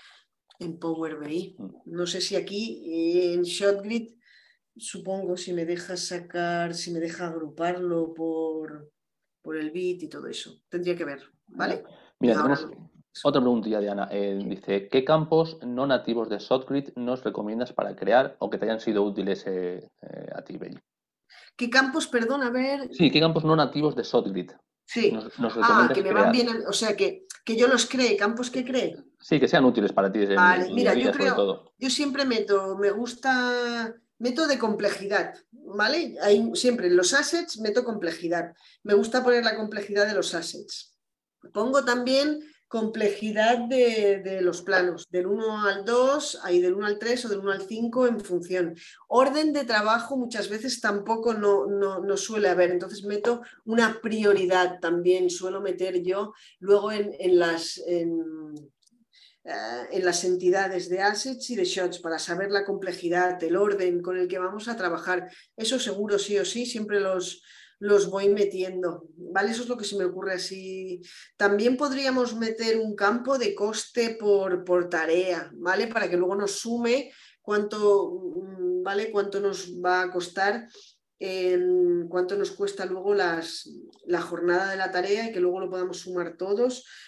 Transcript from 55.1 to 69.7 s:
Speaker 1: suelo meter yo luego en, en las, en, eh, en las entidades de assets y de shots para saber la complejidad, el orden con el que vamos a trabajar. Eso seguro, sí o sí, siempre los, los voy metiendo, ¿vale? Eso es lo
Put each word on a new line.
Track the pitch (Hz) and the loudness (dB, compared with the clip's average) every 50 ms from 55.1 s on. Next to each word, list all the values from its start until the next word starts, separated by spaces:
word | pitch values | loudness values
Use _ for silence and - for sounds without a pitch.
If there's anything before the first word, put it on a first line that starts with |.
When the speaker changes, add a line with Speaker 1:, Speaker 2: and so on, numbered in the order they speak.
| 185 185 180 175 | 4 4 2 0
Speaker 1:
suelo | - - 180 190 196 196 | 0 -2 -4 -6 -4 -4
meter | 202 190 175 170 185 185 180 175 | -4 -4 -4 -2 -4 -2 -2 -2
yo | 175 180 190 202 214 214 - - - - _ _ | -2 -2 -2 -2 -4 -6 -10 -16 -20 -20 _ _
luego | 185 196 202 202 202 214 | 4 4 6 6 4 2
en, | 214 208 202 202 - - | -2 -2 -4 -4 -6 -2
en | 185 180 180 175 | 4 6 6 6
las, | 170 170 165 165 - - - - - | 6 4 2 0 -4 -6 -8 -8 -4
en, | 175 175 170 170 170 165 165 160 160 156 156 156 151 151 147 143 139 _ _ _ _ _ _ _ _ _ _ - _ _ _ _ | -2 -2 0 0 0 -2 -2 -4 -6 -8 -12 -12 -14 -14 -16 -18 -20 _ _ _ _ _ _ _ _ _ _ -20 _ _ _ _
eh, | - - - 107 113 - - - - | -10 -8 -8 -8 -8 -8 -8 -8 -6
en | - 190 185 | -4 0 0
las | 180 180 175 190 | 0 0 0 0
entidades | 180 180 180 180 180 185 196 196 185 190 175 170 170 | 0 0 2 4 4 4 4 2 0 -2 -4 -4 -4
de | 180 190 | -2 0
assets | 196 208 208 208 - 269 262 226 - - | 2 0 0 0 -4 -6 -8 -8 -8 -6
y | 247 | -2
de | 202 180 | -2 -2
shots | 175 - 196 180 175 170 - | -2 0 -2 -2 -2 -4 -6
para | - 165 165 160 | -6 -6 -6 -4
saber | - 185 175 175 196 196 | -4 -4 -4 -4 -2 0
la | 202 202 196 | 0 0 0
complejidad, | 196 196 180 185 185 170 - 175 170 175 180 180 180 180 175 | -2 -4 -4 -6 -6 -6 -4 -2 0 2 2 2 2 0 -2
el | 165 165 170 | -2 0 2
orden | 190 208 208 202 196 185 180 175 175 | 2 2 2 2 2 0 0 0 0
con | 175 180 185 185 | -2 -2 -2 -2
el | 180 175 | -2 -2
que | 180 185 | -2 -4
vamos | 180 185 202 214 214 233 | -4 -4 -6 -8 -8 -8
a | 233 | -6
trabajar. | 226 185 175 165 165 - 185 180 175 175 - - - - _ _ | -4 -4 -4 -4 -4 -4 -2 -2 -2 -4 -8 -14 -20 -20 _ _
Eso | - 220 226 262 247 | -6 -2 -2 0 0
seguro, | - 208 190 202 208 208 202 196 | -2 -4 -4 -4 -2 0 0 0
sí | - 208 202 196 | 0 0 0 0
o | 180 | 0
sí, | 180 - 233 247 | -2 -4 -4 -6
siempre | 240 - 220 208 208 208 202 | -4 -6 -6 -4 -2 0 0
los, | 196 190 185 180 180 - - - _ - - - - - _ _ | 0 0 0 -2 -4 -6 -10 -14 _ -20 -20 -20 -20 -20 _ _
los | 202 202 202 202 - 180 | 4 6 6 6 6 2
voy | 190 196 196 202 | 0 2 4 4
metiendo, | 202 214 196 - - 185 185 185 180 180 180 170 - - - - _ | 4 4 2 0 0 -2 -4 -4 -4 -4 -4 -4 -4 -8 -12 -20 _
¿vale? | 170 175 165 180 190 208 226 | -18 -12 -4 0 0 0 0
Eso | 226 240 | -2 -4
es | 247 | -4
lo | 233 | -6